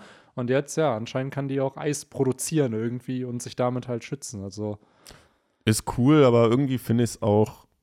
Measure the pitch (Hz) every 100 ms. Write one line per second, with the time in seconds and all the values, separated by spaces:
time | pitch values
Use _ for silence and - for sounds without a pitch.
0 | - - _ - 123 131 143 - 156 110
1 | 117 131 135 139 139 139 135 - 151 147
2 | - - 131 127 - 156 131 110 117 123
3 | - 127 127 120 117 - 123 127 120 117
4 | - 143 - 101 98 101 104 104 _ _
5 | - - _ _ _ _ - 107 - -
6 | 127 151 131 120 117 123 139 127 - 117
7 | 117 - 110 104 107 - _ _